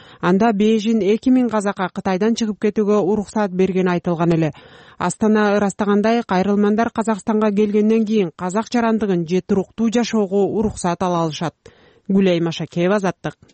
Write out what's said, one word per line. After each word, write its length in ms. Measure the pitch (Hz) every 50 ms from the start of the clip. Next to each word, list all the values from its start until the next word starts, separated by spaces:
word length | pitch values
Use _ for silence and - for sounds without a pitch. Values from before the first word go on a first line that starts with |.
| - - - -
Анда 320 | - 175 185 196 220 233 220
Бейжиң 480 | 190 214 214 226 220 196 226 226 220 185
эки 260 | 190 220 220 - 262
миң 200 | 254 254 247 226
казакка 400 | 220 214 190 208 190 - 185 170
Кытайдан 460 | - 202 - 196 185 180 208 226 233 -
чыгып 200 | 233 214 196 -
кетүүгө 400 | - 214 - 214 214 196 208 208
уруксаат 500 | 165 175 220 214 190 - - 220 208 196
бергени 460 | 180 180 185 185 175 185 185 185 175
айтылган 340 | 175 - 180 175 156 170 170 170
эле. 140 | 160 160 151 - - - - - - - - -
Астана 600 | - 180 180 - - 226 214 214 214 214 208 202
ырастагандай, 640 | 208 208 196 - - 214 202 202 208 202 220 233 240 220
кайрылмандар 680 | - 190 180 190 202 202 208 202 208 214 208 233 240
Казакстанга 600 | - - 196 220 220 185 - - 214 214 220 214
келгенден 540 | 202 196 214 208 202 214 208 214 226 226 220
кийин 260 | 202 220 214 190 165 -
казак 340 | - 180 185 175 220 226 -
жарандыгын 560 | - 240 233 226 226 214 220 196 190 175 170
же 140 | 151 185 185
туруктуу 500 | - - 208 196 180 - - - 226 226
жашоого 540 | 196 240 233 - - 220 202 180 190 202 196 180 - 202
уруксаат 440 | 220 208 - - - 175 170 - 190
ала 200 | 180 175 170 165
алышат. 320 | 160 143 - 175 147 - _ _ - _ _ _ _ _ _ _
Гүлайым 400 | - 196 196 196 185 175 165 170
Ашакеева, 480 | 170 156 - 165 - - 170 170 185 208
Азаттык. 400 | 214 196 180 - _ - 151 - _ _ _